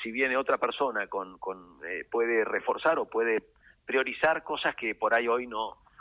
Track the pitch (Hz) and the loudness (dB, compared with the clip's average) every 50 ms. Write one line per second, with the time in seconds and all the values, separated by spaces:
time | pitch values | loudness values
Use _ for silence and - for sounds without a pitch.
0 | - 113 113 127 135 131 127 131 131 - 139 - - 120 117 - 143 131 110 104 | -8 -6 -2 0 0 2 2 2 2 2 2 2 2 0 0 0 0 0 0 -2
1 | 98 95 101 98 92 92 92 85 - 95 95 92 90 87 85 - 73 85 92 80 | -4 -4 -4 -6 -6 -6 -10 -10 -8 -8 -8 -8 -10 -20 -18 -14 -10 -8 -8 -8
2 | - - - 117 117 117 117 113 107 101 101 98 - - 101 - - 160 160 143 | -6 -4 0 0 2 2 4 2 2 2 0 -2 -2 -2 -2 0 2 2 2 2
3 | 110 - - 113 117 117 110 104 - - _ _ _ - - _ _ - 123 135 | 0 -2 0 0 2 2 2 0 -2 -6 _ _ _ -20 -20 _ _ 0 0 0
4 | 131 127 120 - - 156 160 160 - - 156 - - 160 135 - 117 110 104 - | 0 0 -2 0 2 2 2 2 -2 -4 -4 -2 -2 -2 -4 -2 -2 -4 -2 0
5 | - - 117 117 120 117 117 123 123 123 110 107 110 101 - - _ _ _ - | 2 2 4 4 4 2 2 0 0 -4 -6 -6 -6 -6 -8 -12 _ _ _ -20